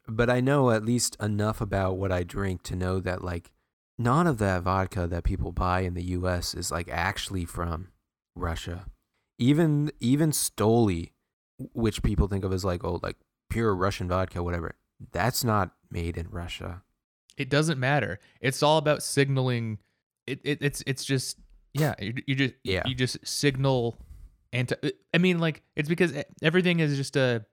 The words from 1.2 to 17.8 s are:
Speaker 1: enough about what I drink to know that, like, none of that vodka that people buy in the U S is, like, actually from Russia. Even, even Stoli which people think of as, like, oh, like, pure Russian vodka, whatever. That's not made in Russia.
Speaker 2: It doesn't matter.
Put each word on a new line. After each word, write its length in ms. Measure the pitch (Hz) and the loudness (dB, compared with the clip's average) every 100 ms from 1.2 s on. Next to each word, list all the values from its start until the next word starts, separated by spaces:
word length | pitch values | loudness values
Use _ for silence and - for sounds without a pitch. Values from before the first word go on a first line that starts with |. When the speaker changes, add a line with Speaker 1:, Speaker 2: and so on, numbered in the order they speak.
Speaker 1:
enough 400 | 107 104 107 107 | -2 0 0 -2
about 360 | 98 98 95 95 | -2 0 0 0
what 140 | 98 | 0
I 120 | 90 | -2
drink 400 | 87 98 98 90 | -2 -4 -4 -4
to 120 | - 92 | -6 -4
know 240 | 92 95 | -2 -2
that, 240 | 90 92 | -2 -4
like, 280 | 90 85 - _ _ _ _ - | -6 -8 -10 _ _ _ _ -2
none 300 | 120 147 175 | 2 4 4
of 100 | 113 | 2
that 240 | 101 90 | 2 2
vodka 440 | 92 95 92 92 87 | 0 0 0 -2 -2
that 160 | 87 | 0
people 280 | - 95 90 | 0 -2 -4
buy 280 | 90 90 90 | -2 0 0
in 120 | 92 | 0
the 100 | 90 | -2
U 240 | 90 90 90 | -4 -2 0
S 260 | 87 - | 0 -2
is, 180 | 87 87 | -6 -4
like, 180 | 85 87 | -4 -4
actually 560 | 85 92 - - 95 82 | -2 -2 -4 -6 -6 -6
from 440 | 82 85 82 92 _ _ _ _ 87 | -4 -4 -6 -10 _ _ _ _ -8
Russia. 500 | 87 82 90 90 - - _ _ _ - | -6 -4 -8 -10 -12 -18 _ _ _ 0
Even, 520 | 120 147 160 147 147 - | 4 4 4 2 0 -2
even 300 | 120 143 160 | 2 4 2
Stoli 800 | - - - 107 117 107 85 90 _ _ _ _ - | 0 -2 0 4 4 4 0 -6 _ _ _ _ -16
which 460 | 131 113 113 - | -10 -2 -2 0
people 240 | - 98 101 | 0 2 0
think 160 | 98 | 0
of 80 | 95 | -2
as, 120 | 95 95 | -2 -2
like, 180 | 90 | -2
oh, 160 | 90 87 | -4 -4
like, 160 | - - _ _ - | -6 -10 _ _ -6
pure 240 | 113 113 92 | 0 2 2
Russian 320 | 95 - 90 | 0 0 0
vodka, 340 | 92 92 90 | 0 0 -4
whatever. 320 | 87 87 82 - _ - - | -4 -4 -6 -10 _ -20 -8
That's 320 | 87 113 - | -2 0 0
not 280 | 120 107 90 - - | 2 2 0 -6 -10
made 260 | 87 85 85 | -6 -4 -4
in 100 | 85 | -8
Russia. 520 | 87 87 - 92 90 - _ _ _ _ - | -8 -10 -10 -10 -12 -18 _ _ _ _ -8
Speaker 2:
It 120 | 127 | -2
doesn't 300 | 143 160 | 0 2
matter. 400 | 135 | 0